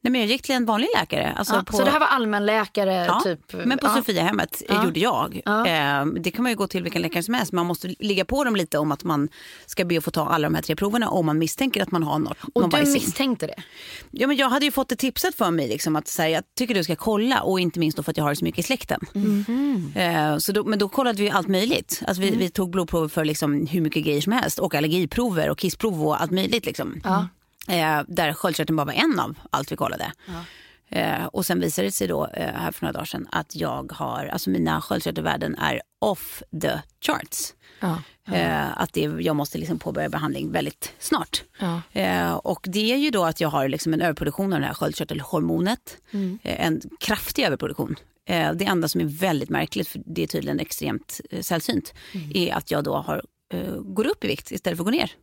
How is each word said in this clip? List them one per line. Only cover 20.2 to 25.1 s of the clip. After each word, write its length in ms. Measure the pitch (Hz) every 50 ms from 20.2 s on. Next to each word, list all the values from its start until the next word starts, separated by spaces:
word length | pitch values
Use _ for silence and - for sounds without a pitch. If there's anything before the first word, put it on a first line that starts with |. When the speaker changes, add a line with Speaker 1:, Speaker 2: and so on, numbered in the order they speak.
| 151 151 147
Speaker 1:
så 140 | 151 - -
då, 120 | 196 208 202
men 160 | 196 214 202
då 100 | 208 196
kollade 320 | - 269 262 247 220 196 208
vi 60 | 208
allt 180 | - 196 165
möjligt. 540 | 196 190 185 208 247 311 - - - - - -
Alltså, 140 | - 185 185
vi, 60 | 190
Speaker 2:
Mm. 120 | 196 220 233
Speaker 1:
vi 100 | 190 175
tog 200 | - - 190 175
blodprover 380 | 170 190 170 - - 170 160
för, 180 | 151 - 170 156
liksom, 420 | 151 151 - 160 147 143 143 165
hur 140 | 139 160 180
mycket 220 | 160 156 - 160 151
grejer 180 | 151 147 147
som 120 | 147 185 226
helst. 260 | 254 - - - -
Och 160 | 185 185 -
allergiprover 720 | 143 151 151 160 185 175 139